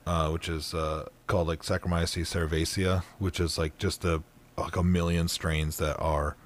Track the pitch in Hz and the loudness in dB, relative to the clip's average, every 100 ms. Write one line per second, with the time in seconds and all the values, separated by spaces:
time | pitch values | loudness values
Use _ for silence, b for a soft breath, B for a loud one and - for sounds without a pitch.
0 | - 85 78 80 - 80 - 85 78 78 | -2 0 2 -2 -4 -6 -4 -2 -2 -4
1 | - - - 95 82 80 - 92 87 85 | -8 -10 0 2 2 0 -2 -2 0 0
2 | 85 - 82 95 80 80 82 - 92 92 | 0 -2 -2 -2 0 2 0 0 2 0
3 | - - 98 - 85 - 80 - 98 - | -2 -4 -2 0 -2 0 -4 -2 -4 -2
4 | 87 80 - - - - - - 90 90 | 0 0 -4 -16 -12 -8 -4 2 4 4
5 | 85 85 85 - 85 78 78 - 78 - | 4 2 0 0 0 0 0 0 -2 0
6 | 80 76 73 - | 0 0 0 -4